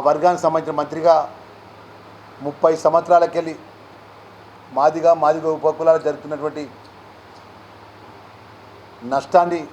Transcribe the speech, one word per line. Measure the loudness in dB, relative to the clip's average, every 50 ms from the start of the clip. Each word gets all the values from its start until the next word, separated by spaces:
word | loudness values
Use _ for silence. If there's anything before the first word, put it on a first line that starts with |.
| 4 2
వర్గానికి | 0 2 2 0 0 0 0
సంబంధించిన | -2 -2 -2 -4 -4 -6 -6
మంత్రిగా | -6 -6 -6 0 2 4 4 4 0 -4 -10 -18 -20 -20 -20 -20 -20 -20 -20 -20 -20 -20 -20 -20 -20 -20 -20 -20 -20 -20 -18 -12 -10
ముప్పై | -10 -2 0 0 0 2 0 0
సంవత్సరాలకెళ్ళి | 0 0 2 4 4 4 4 4 0 -2 -4 -6 -6 -10 -12 -16 -20 -20 -20 -20 -20 -20 -20 -20 -20 -20 -20 -20 -20 -20 -20 -20 -20 -20 -20 -20 -8 -2 0
మాదిగ, | 2 2 2 2 2 2 4 4 2
మాదిగ | 0 0 0 -2 -4 -4 -2
ఉపకులాలు | -2 -2 -2 2 2 2 2 2 0
జరుగుతున్నటువంటి | -4 -6 -6 -8 -12 -10 -8 -8 -8 -8 -10 -12 -14 -16 -20 -20 -20 -20 -20 -20 -20 -20 -20 -20 -20 -20 -20 -20 -20 -20 -20 -20 -20 -20 -20 -20 -20 -20 -20 -20 -20 -20 -20 -20 -20 -20 -20 -20 -20 -20 -20 -20 -20 -20 -20 -20 -20 -20 -18 -8 -4
నష్టాన్ని | -4 -4 0 2 2 2 2 2 -2 -6 -8 -12